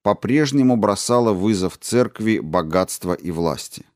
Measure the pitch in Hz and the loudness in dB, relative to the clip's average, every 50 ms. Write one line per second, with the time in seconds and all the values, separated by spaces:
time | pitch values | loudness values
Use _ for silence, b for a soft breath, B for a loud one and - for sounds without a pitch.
0 | _ 104 101 - - 104 131 151 151 135 135 143 131 127 123 113 101 107 101 - | _ 0 -2 0 -2 0 2 2 2 2 2 2 4 4 2 4 2 2 0 0
1 | - - 120 123 120 113 101 90 95 110 107 92 92 87 - _ - - 110 123 | 0 0 2 2 4 2 2 2 0 0 0 0 -2 -4 -6 _ -8 0 2 2
2 | 127 - _ - 107 110 110 76 - 78 78 90 82 78 82 92 92 - - - | 2 0 _ -4 0 0 0 0 -2 -2 -2 -2 -2 2 0 0 0 0 -4 -8
3 | - 90 90 - 71 87 82 80 85 80 69 64 - - - - - _ _ | -4 -6 -6 -4 -6 -8 -4 -2 -2 -2 -2 -4 -10 -16 -16 -20 -20 _ _